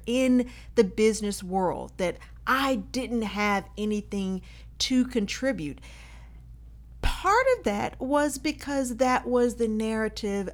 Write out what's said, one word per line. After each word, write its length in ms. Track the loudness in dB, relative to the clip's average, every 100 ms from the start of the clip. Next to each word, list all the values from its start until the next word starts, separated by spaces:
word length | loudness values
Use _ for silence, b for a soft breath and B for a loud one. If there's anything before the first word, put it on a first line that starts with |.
| -2
in 420 | 2 4 4 2 B B 4
the 80 |
business 580 | 4 6 4 4 -4 -6
world, 480 | -2 0 0 0 -8 -4
that 220 | -4 -4 B B 0
I 300 | 2 2 0
didn't 460 | -2 -6 -2 -2
have 460 | -2 0 0 0 -2 -6
anything 640 | -2 -2 -4 -4 -4 -4 B B B -6
to 260 | 0 2 2
contribute. 760 | 0 -2 -2 -2 -2 -6 -8 B B B B B B B -20 -20 -20 -20 -2
Part 460 | 0 2 4 4 4 2
of 60 |
that 360 | 0 -2 -4 -4
was 380 | 0 2 2 0
because 600 | -4 -4 -4 -2 -2 2
that 280 | 2 2 2
was 300 | 2 2 2
the 100 | -2
narrative 840 | 0 -2 0 -2 -4 -4 -2 -4